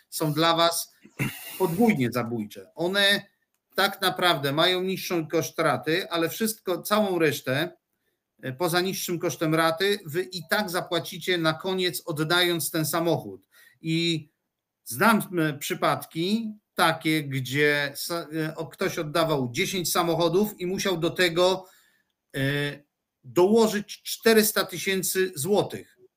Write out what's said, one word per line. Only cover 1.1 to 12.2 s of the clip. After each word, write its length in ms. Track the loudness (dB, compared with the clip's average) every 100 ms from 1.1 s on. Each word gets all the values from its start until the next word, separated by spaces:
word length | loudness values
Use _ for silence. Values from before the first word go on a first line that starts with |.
| -6 -6 -6 -12 -2
podwójnie 520 | 0 4 4 4 0
zabójcze. 600 | -2 -2 -4 -6 -12 -16 -6
One 460 | -2 2 4 2 -2 _ _ _ _ 0
tak 260 | 0 0
naprawdę 520 | -2 2 2 2 0
mają 300 | 2 2 2
niższy 440 | 0 -4 -2 -4 -2
koszt 280 | -2 -2 0
raty, 500 | 0 0 0 -2 -2
ale 200 | -2 -2
wszystko, 520 | 0 -4 -2 -4 -4
całą 380 | 0 0 2 2
resztę, 520 | 2 0 -2 -2 -2 -8 _ _ _ _ _ _
e, 120 | -10
poza 280 | -4 0 0
niższym 380 | 0 -2 -4 -4
kosztem 360 | -4 -2 0 2
raty, 440 | 2 2 0 -2 -4
wy 180 | -6
i 180 | -6 -10 -4
tak 200 | -2 -2
zapłacicie 680 | -4 -2 -4 -4 -6 -4 0
na 160 | 0
koniec, 480 | -2 -4 -2 -2 -4 -6
oddając 680 | -4